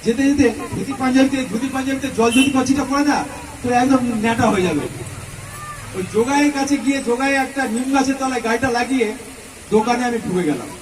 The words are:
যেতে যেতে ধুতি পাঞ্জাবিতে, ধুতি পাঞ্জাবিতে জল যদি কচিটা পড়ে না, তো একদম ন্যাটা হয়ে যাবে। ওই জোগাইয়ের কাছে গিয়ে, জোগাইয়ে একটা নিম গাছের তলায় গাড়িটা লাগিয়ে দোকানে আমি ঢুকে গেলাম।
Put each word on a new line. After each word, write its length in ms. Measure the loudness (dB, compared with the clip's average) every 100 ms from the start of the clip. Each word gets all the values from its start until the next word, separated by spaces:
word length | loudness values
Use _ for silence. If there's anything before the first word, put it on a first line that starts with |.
যেতে 200 | 0 2
যেতে 240 | 2 4 2 2 -6 -6
ধুতি 180 | -6 -2
পাঞ্জাবিতে, 380 | 2 4 4 2 -2
ধুতি 180 | -4 -2
পাঞ্জাবিতে 340 | -4 -2 -4 -4 2
জল 140 | 2
যদি 200 | 4 4 2
কচিটা 280 | 2 0 2
পড়ে 140 | 2 2
না, 180 | 0 -2 -10 -14 -6
তো 60 | 0
একদম 320 | 2 4 4 2 0
ন্যাটা 260 | 0 2 2
হয়ে 140 | 4
যাবে। 200 | 2 0 -4 -8 -12 -12 -14 -14 -14 -12 -12 -12 -10 -6
ওই 80 | -2
জোগাইয়ের 380 | 0 2 4 2
কাছে 240 | 2 0 0
গিয়ে, 220 | 0 0
জোগাইয়ে 340 | 0 0 2 0
একটা 240 | 0 -2 -2
নিম 200 | -2 0
গাছের 220 | 2 2 0
তলায় 240 | -2 -2
গাড়িটা 260 | -2 0 0
লাগিয়ে 380 | -2 0 0 0 -2 -12 -18 -18 -18 0
দোকানে 360 | 0 2 0 0
আমি 120 | -2
ঢুকে 260 | -2 0
গেলাম। 260 | 0 -2 -6 -14